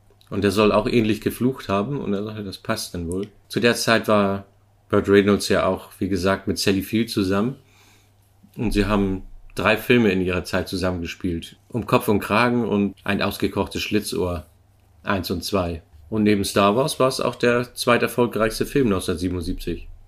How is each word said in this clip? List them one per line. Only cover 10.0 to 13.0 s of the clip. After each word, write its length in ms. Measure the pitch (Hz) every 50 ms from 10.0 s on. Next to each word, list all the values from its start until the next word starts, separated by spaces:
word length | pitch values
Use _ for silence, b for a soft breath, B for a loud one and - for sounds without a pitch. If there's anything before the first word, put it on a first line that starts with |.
| 117 101
in 100 | 92 95
ihrer 220 | 92 90 90 90 85
Zeit 240 | - - 92 87 -
zusammengespielt. 880 | - 90 92 92 90 87 85 80 - - - 90 85 85 - - - _ _ _
Um 160 | - 120 98 -
Kopf 200 | - 123 - -
und 120 | 104 98
Kragen 460 | - - 101 110 123 123 120 120 117 -
und 280 | 101 101 101 98 - _